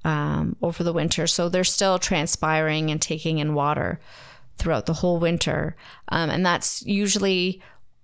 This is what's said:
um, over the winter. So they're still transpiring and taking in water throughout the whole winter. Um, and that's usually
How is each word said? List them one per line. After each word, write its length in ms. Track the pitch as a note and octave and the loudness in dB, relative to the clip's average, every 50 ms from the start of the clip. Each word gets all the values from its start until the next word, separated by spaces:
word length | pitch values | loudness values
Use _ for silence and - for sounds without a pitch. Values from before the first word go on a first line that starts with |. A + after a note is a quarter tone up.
| - | -2
um, 520 | D#3+ D#3 D3 D3 D3+ D3 D3 D#3 - - - | -2 0 0 0 0 0 0 0 -2 -2 -2
over 220 | - E3+ E3+ - E3+ | -2 -2 -2 -2 -2
the 100 | E3+ E3+ | 0 0
winter. 340 | E3+ D#3 D#3 - - D#3+ E3+ | 0 0 0 0 0 0 2
So 220 | - - F3 F3 | 2 2 2 2
they're 140 | F3 F#3 F#3 | 2 2 2
still 340 | F3+ - - G#3 F#3+ F#3 F#3 | 2 2 2 4 2 2 2
transpiring 960 | - - G3 E3 D3 F3 - - - D#3 D#3 D#3 D#3 D#3 D3+ D#3 D#3 D#3 | 0 0 0 0 2 0 0 0 0 2 2 2 2 2 2 0 0 0
and 100 | D3+ D#3 | 0 0
taking 380 | - - D#3+ D#3+ - E3 D#3+ D#3 | -2 -2 -4 -2 -2 -2 0 0
in 160 | D3 D3+ D3+ | 0 0 0
water 440 | D3 C#3 C#3+ D3+ - - F2 - - - - - - - - - - - - - - | 0 0 0 0 0 0 -2 -2 -4 -8 -14 -20 -20 -20 -20 -20 -20 -20 -16 -8 -4
throughout 280 | - E3 D#3+ G#2+ G#2 | -2 0 0 0 0
the 80 | - E3 | -2 -2
whole 260 | - - F3+ F3 E3 | 0 2 2 2 2
winter. 560 | E3+ E3 E3+ E3 - - C3+ D3+ D#3 D#3 - - - - - - - - | 2 2 2 2 0 0 0 0 -2 -4 -6 -8 -14 -20 -20 -18 -8 -4
Um, 200 | - D#3+ E3 D#3 | -2 0 0 0
and 160 | - - F#3 | 0 2 2
that's 380 | F3+ F3 - - - - - - | 2 2 2 2 0 -2 -2 -2
usually 760 | - G3+ G3 G#3 G3+ F#3+ G#3 G3 G3 F#3+ F#3 F3+ F#3 F#3 F#3 - - - - - - - - | -2 0 0 2 2 0 2 2 2 2 2 0 -2 -2 -6 -10 -20 -20 -20 -20 -20 -20 -20